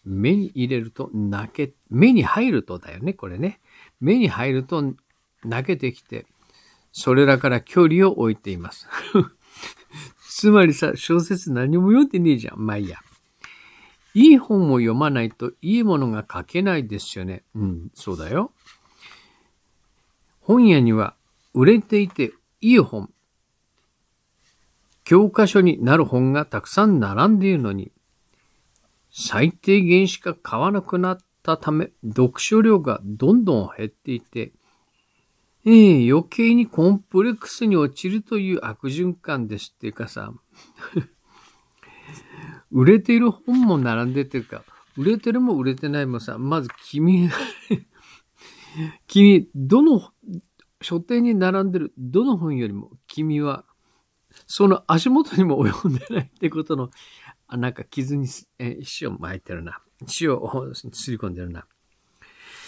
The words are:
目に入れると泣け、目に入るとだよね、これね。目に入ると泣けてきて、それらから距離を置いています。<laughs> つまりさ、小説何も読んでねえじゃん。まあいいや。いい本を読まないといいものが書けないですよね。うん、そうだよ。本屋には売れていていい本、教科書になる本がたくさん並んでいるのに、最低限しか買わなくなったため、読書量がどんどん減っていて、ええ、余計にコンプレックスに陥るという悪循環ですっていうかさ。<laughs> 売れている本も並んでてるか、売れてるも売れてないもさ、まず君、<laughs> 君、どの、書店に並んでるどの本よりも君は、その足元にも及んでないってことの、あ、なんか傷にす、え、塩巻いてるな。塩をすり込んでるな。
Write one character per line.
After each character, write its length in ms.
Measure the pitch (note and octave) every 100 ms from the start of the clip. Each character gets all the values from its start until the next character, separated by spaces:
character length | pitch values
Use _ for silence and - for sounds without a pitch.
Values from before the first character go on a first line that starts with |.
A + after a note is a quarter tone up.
目 320 | G2 F#2+ B2 G3+
に 100 | F#3+
入 220 | C3 B2
れ 120 | B2
る 100 | A2+
と 200 | - B2+
泣 400 | G#2+ G2+ G2 G#2+
け、 200 | - C3+ _ -
目 220 | A#2 A#3
に 100 | A#3
入 280 | G#2+ G#3 B3
る 120 | C3+
と 160 | - F2+
だ 140 | -
よ 80 | F#2
ね、 140 | D3
こ 140 | - F#2+
れ 100 | F2+
ね。 220 | F3+ - _ _ _ -
目 180 | C3+ B3
に 100 | G3
入 240 | - C3+
る 120 | C3
と 300 | C3 E3 C#3 B2+ _ _ _ _
泣 220 | A2+ A#2+ C3+
け 100 | D#3
て 160 | B2+
き 100 | -
て、 240 | - A2+ - _ _ _ _ _ _
そ 220 | - C#3
れ 120 | B2+ C#3
ら 120 | C3
か 100 | C#3
ら 120 | B2
距 280 | - F3+ E3
離 180 | E3+ F#3+
を 60 |
置 200 | - A2+
い 40 | G#2+
て 140 | G2+
い 80 | F2+
ま 120 | E2+
す。 140 | - - - -
<laughs> 140 | G3 - _ _ - - - _ D3+ C#3+ _ -
つ 220 | - G#3
ま 140 | G#3
り 80 | E3+
さ、 200 | C#3 D#3
小 260 | - - E3+
説 300 | E3 F#3 C#3
何 280 | B2 C3+ E3+
も 100 | F#3+
読 160 | B3
ん 40 | C#4
で 120 | F3+
ね 120 | E3
え 40 | B2
じ 120 | A2+
ゃ 60 |
ん。 40 | -
ま 160 | G#2+
あ 20 | G#2
い 80 |
い 40 | F#2+
や。 100 | E2+ _ _ _ _ - - - _ _ _ _
い 200 | G#3 D4+
い 40 | C4+
本 340 | - G3 D#3+
を 60 | B2+
読 160 | A#2
ま 160 | A#2+ D3+
な 120 | C3
い 80 | A2+
と 220 | - B2 -
い 200 | E3 A#3
い 20 |
も 160 | G#3+ D3+
の 100 | B2
が 160 | G#2+ -
書 140 | -
け 180 | - E3+
な 140 | G3 E3
い 100 | A2
で 120 | G2+
す 200 | - -
よ 60 |
ね。 200 | F#2 F2+ _
う 100 | A2
ん、 260 | G2 E2+ F2+
そ 180 | - -
う 60 | E2+
だ 140 | D#2+
よ。 200 | D3 B3 _ _ _ _ _ - - _ _ _ _ _ _ _ _ _ _ _ _
本 260 | - B3 A3+
屋 140 | D3+
に 120 | A#2
は 220 | A2 G#2 - _ _ _
売 120 | B2+ C#3+
れ 140 | A3+
て 200 | - G#3
い 80 | F#3+
て 240 | - A#2+ - _ _
い 160 | A3 B3
い 20 |
本、 320 | B2 G#2+ G2+ _ _ _ _ _ _ _ _ _ _ _ _ _ _ _ _ _ _ _
教 240 | - F3 G#3
科 180 | - G3
書 140 | G3+
に 240 | F3+ -
な 120 | A#2+ D#3+
る 80 |
本 280 | A#2+ B2 C3
が 140 | C#3+ D3+
た 160 | G#2
く 60 | -
さ 180 | - G#3+
ん 140 | D#3+
並 340 | G2 G2+ F#3+
ん 40 | G#3
で 100 | G3
い 40 |
る 60 | E3
の 140 | G#2+
に、 200 | G2 - _ _ _ _ _ _ _ _ _ _ _ _
最 420 | - - G2 D#3+
低 280 | - - G3+
限 280 | F3+ F3+ F#3+
し 100 | -
か 160 | F3
買 240 | E3+ - A2+
わ 140 | F3
な 100 | G3+
く 160 | F#3 F3+
な 160 | F#3
っ 40 | F#3 _ _
た 140 | - D#3+
た 140 | D3+
め、 200 | D#3 - _
読 380 | A2+ G#2+ B2+ -
書 220 | - A3
量 180 | A3 G3+
が 200 | C#3 G2+
ど 300 | G2 G#2 C#3
ん 100 | A#3+
ど 120 | G3 A#2+
ん 140 | F#2 -
減 100 | G#2+
っ 20 |
て 220 | - -
い 80 | A#2+
て、 320 | - A#2 G#2+ _ _ _ _ _ _ _ _ _ _ _ A3
え 400 | A3+ G3+ D3 A#2+
え、 40 |
余 140 | D3+ -
計 280 | - A#3
に 120 | A#3+ A3+
コ 220 | - F3
ン 100 | G3+
プ 260 | - F#3
レ 80 | A#3
ッ 40 | A3+
ク 140 | -
ス 160 | - A3+
に 100 | F3
陥 320 | D3 - F#3
る 140 | G#3+
と 160 | - G#3+
い 180 | F#3+ F3
う 40 |
悪 260 | - G#2+ C3+
循 260 | D3 F3+ E3+
環 280 | - C#3 A2
で 100 | G#2+
す 140 | - _
っ 20 |
て 80 | A2
い 40 |
う 20 |
か 160 | - A#2
さ。 240 | A2+ G#2+ B2
<laughs> 40 | _ _ _ - - E3 - _ _ _ _ _ _ _ _ _ - - - - - - _
売 140 | C3 C#3
れ 140 | G#3+
て 140 | F#3
い 60 | A#3
る 100 | A#3+
本 320 | - - B3+
も 140 | A3+ D#3
並 340 | A#2+ A2+ B2
ん 40 |
で 100 | C3+
て 140 | C3+ C3
る 60 |
か、 180 | - G#2+ - _ _ C#3
売 80 |
れ 140 | E3 A3
て 120 | A#3
る 100 | B3
も 160 | B3 D3+
売 80 |
れ 100 | B2+
て 140 | C3 D3+
な 120 | D3
い 60 | C3
も 140 | A#2
さ、 180 | A2+ A2+
ま 240 | C3+ D#3+
ず 60 | A#2+ -
君、 440 | - D3 E3 F#3 F3 - D#3+ - - G#3+ - _ _
<laughs> 920 | - _ _ - - - D#3 D#3+ - -
君、 420 | G3 G3+ F#3 -
ど 280 | C#3 C3+ A#3+
の、 300 | D#4+ A3+ - _ - F3 - _ _ _
書 200 | - E3+
店 220 | E3+ A#3+
に 120 | A#3+
並 300 | G#3 F#3 G3
ん 80 | F#3+
で 60 | F3+
る 140 | D3+ -
ど 260 | B2+ F3
の 120 | C4+ G3
本 200 | D#3+ C3
よ 120 | A2+
り 40 |
も 200 | G2 A2 - -
君 320 | - D#3 D3
は、 240 | D3 - - _ _ _ _ _ _ _ -
そ 220 | - G3
の 160 | - -
足 220 | E3 B3
元 280 | C#4 D4 -
に 80 |
も 220 | F3+ C#3 -
及 220 | - F3+
ん 60 |
で 120 | B2+ -
な 100 | A3+
い 40 |
っ 140 | C3 -
て 120 | D#3
こ 120 | D#3
と 140 | D#3 C#3+
の、 140 | B2 _ - - - _ _
あ、 80 | B2
な 140 | B2
ん 20 |
か 120 | -
傷 320 | - C#3+ C3 C#3+
に 120 | C3
す、 200 | - - -
え、 200 | A#2+ C#3 C3+ -
塩 160 | D3 F#2+
巻 180 | E2 F#2
い 40 |
て 120 | -
る 100 | E2+
な。 180 | E2 - _ - C3 -
塩 140 | D#3+
を 380 | B2+ A#2 C3 C3+
す 360 | B2+ A#2+ - -
り 60 | A2+
込 140 | G2+
ん 40 |
で 80 | F2
る 80 | F2
な。 160 | E2 - _ _ _ _ _ _ _ - -